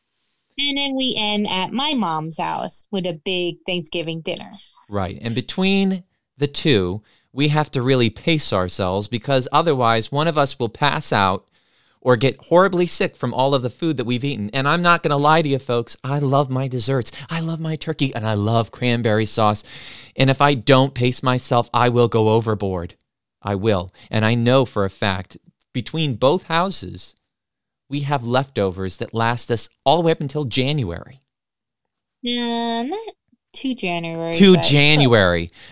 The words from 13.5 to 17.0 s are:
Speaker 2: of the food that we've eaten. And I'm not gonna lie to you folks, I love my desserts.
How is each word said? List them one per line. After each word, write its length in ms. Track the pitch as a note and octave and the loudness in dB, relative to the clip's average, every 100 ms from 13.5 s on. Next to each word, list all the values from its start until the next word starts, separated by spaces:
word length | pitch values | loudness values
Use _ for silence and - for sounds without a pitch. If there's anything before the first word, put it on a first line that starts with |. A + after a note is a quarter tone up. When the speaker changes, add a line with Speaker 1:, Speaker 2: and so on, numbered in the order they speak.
Speaker 2:
of 80 | C#3 | 0
the 60 | A#2+ | -2
food 280 | - E3 C#3 | -4 -4 -2
that 80 | A#2+ | -2
we've 180 | B2 | -2
eaten. 260 | C#3 G#2+ G#2 | -2 -4 -4
And 140 | C3+ C#3+ | -2 0
I'm 140 | E3 | 2
not 220 | F3 E3+ | 2 2
gonna 140 | D#3 C#3+ | 2 2
lie 240 | D3 D#3+ | 4 4
to 80 | D3+ | 2
you 100 | C3 | -2
folks, 380 | - A#2+ A#2 - | -2 -2 -4 -10
I 140 | B2+ D3 | -6 -2
love 300 | C#3 C#3 C3+ | 0 0 0
my 180 | C3 C3+ | -4 -4
desserts. 420 | B2 B2+ C3+ | -4 -2 -2